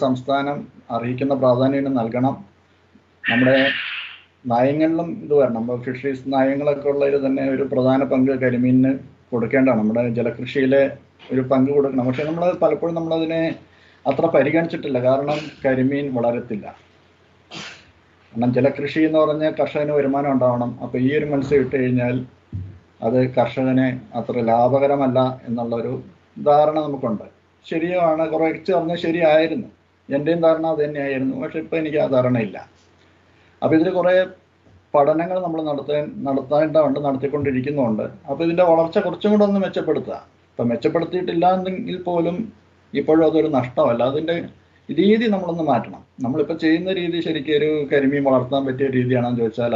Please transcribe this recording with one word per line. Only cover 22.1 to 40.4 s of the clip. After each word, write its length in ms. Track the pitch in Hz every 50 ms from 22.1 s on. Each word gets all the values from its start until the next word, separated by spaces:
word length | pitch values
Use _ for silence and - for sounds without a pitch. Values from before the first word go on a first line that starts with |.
| 123 127 127 - - _ _ _ - - - - - - - _ _ _ -
അത് 120 | 117 123 127 127 123 127 127
കർഷകന് 500 | 117 117 - - 131 131 131 131 131 131 123 127 - - - 120
അത്ര 220 | 110 - 123 123 117 113
ലാഭകരമല്ല 720 | 117 117 120 123 131 139 139 139 139 139 135 131 123 131 131 127 127 - - 123
എന്നുള്ളൊരു 460 | 117 120 117 117 117 117 113 120 131 127 - - - _ _ _ _ - 139 147
ധാരണ 300 | 147 151 151 151 156 156 151
നമുക്കുണ്ട്. 400 | 147 143 135 127 117 107 101 - - - _ _ _ _ _ _ -
ശരിയാണ്, 540 | 180 165 160 175 180 180 170 165 156 156 160 156 151
കുറച്ച് 380 | 160 160 160 151 - - - 185
പറഞ്ഞാൽ 240 | 170 165 165 175 170 175
ശരിയായിരുന്നു. 600 | 170 160 175 170 156 151 156 160 160 160 127 - - - _ _ _ _ _ _ - 127 143
എൻ്റെയും 240 | 147 151 170 170 165
ധാരണ 200 | 160 160 156 160 160 160
അത് 80 | 147 147
തന്നെയായിരുന്നു. 500 | 147 147 147 139 139 139 131 131 131 127 - 156
പക്ഷെ 160 | 156 - 160 156
ഇപ്പൊ 120 | - - 165
എനിക്ക് 180 | 156 151 147 151 143
ആ 20 | - 131
ധാരണയില്ല. 420 | 127 127 123 123 120 110 98 90 - - - _ _ _ _ _ _ _ _ _ _ _ _ _ _ _ _ _ _
അപ്പൊ 120 | - 131 156 160
ഇതിൽ 120 | 165 185 185 180
കുറേ 160 | 175 180 185 185 185 185 - - _ _ _ _ _ _ _ _ _ _ -
പഠനങ്ങൾ 420 | 147 143 147 156 160 170 175 185 185 185
നമ്മൾ 140 | 170 160 160 156 151
നടത്താൻ, 340 | 147 139 - 131 147 147 151 143 - 104 127 139
നടത്തേണ്ടതുണ്ട്, 720 | 135 135 135 - 147 147 156 156 147 160 151 139 135 147 147 143
നടത്തിക്കൊണ്ടിരിക്കുന്നുണ്ട്. 1000 | 135 127 135 143 135 147 139 143 131 127 127 143 147 143 131 113 107 107 120 - - - - 139
അപ്പൊ 120 | 139 143 165 165
ഇതിൻ്റെ 180 | 170 175 180 170
വളർച്ച 260 | 165 165 165 160 - 208 185 180
കുറച്ചും 240 | 170 175 - 208 208
കൂടെ 120 | 208 202 202
ഒന്ന് 120 | 202 196 190
മെച്ചപ്പെടുത്തുക. 520 | 175 - 190 160 156 151 143 - - - - - - _ _